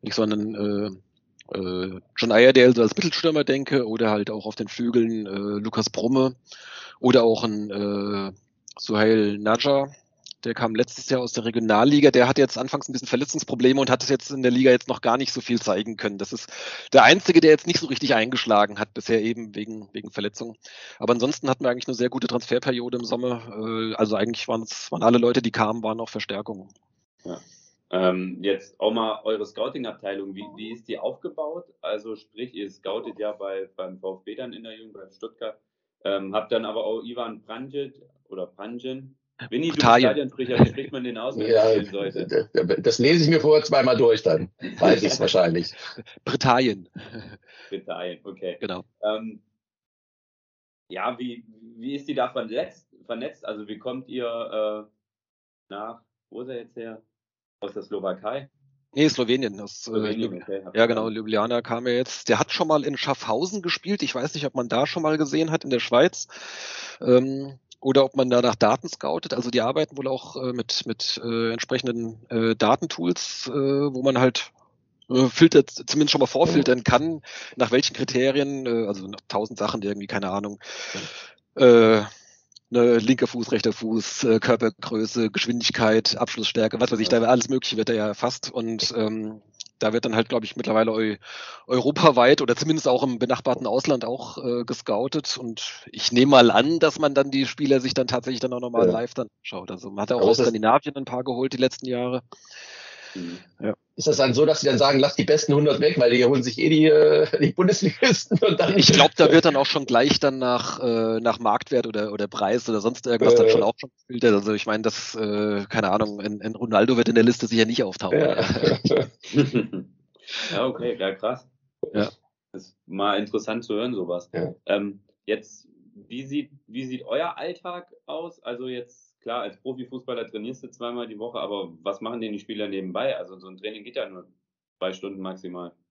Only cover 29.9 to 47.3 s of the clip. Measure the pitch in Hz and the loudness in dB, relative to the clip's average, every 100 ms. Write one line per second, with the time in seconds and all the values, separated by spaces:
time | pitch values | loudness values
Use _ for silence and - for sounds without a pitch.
29.9 | 104 101 98 98 95 104 101 107 120 - | -12 -10 -10 -10 -14 -16 -16 -16 -16 -12
30.9 | 107 - - - - 151 165 - _ 82 | -8 -8 -8 -14 -10 -10 -10 -16 _ -10
31.9 | 107 110 107 _ 107 123 101 101 - 95 | -8 -10 -16 _ -14 -14 -12 -14 -12 -8
32.9 | 107 123 101 107 104 98 95 95 - 92 | -8 -8 -8 -8 -8 -8 -8 -10 -12 -12
33.9 | 92 95 95 - 110 127 104 113 110 110 | -10 -12 -12 -14 -14 -14 -14 -18 -20 -20
34.9 | 101 95 _ 110 _ 113 - _ _ _ | -20 -20 _ -18 _ -12 -14 _ _ _
35.9 | _ - 98 95 107 - 113 110 110 110 | _ -6 -4 -4 -6 -2 -4 -2 -6 -4
36.9 | 113 120 120 117 107 - 113 135 139 139 | -6 -8 -10 -10 -12 -14 -14 -10 -10 -10
37.9 | _ _ _ _ 95 90 - 107 120 131 | _ _ _ _ -12 -12 -12 -14 -12 -10
38.9 | 131 135 _ _ _ 123 120 165 147 123 | -12 -14 _ _ _ -8 -4 -4 2 4
39.9 | 120 127 147 131 - 127 120 - 139 135 | 6 6 0 -4 -6 -4 4 4 4 -10
40.9 | 135 123 113 120 - 107 110 110 107 - | -10 -10 -8 -8 -6 2 4 4 2 0
41.9 | 98 98 - 85 - - - 87 - - | -6 -6 -6 -4 -4 -2 -2 0 0 0
42.9 | - 123 170 156 160 147 151 - 139 127 | 2 2 4 4 4 4 4 4 2 2
43.9 | 120 120 110 92 80 - _ 85 - - | 4 4 4 2 0 -2 _ -14 2 4
44.9 | - - - - 95 85 85 85 - - | 4 2 0 2 4 2 2 -4 -10 -16
45.9 | - - - - 135 135 123 131 98 87 | -16 -20 -12 -6 -2 2 2 2 -2 -10
46.9 | - - - 107 | -18 -16 -16 -18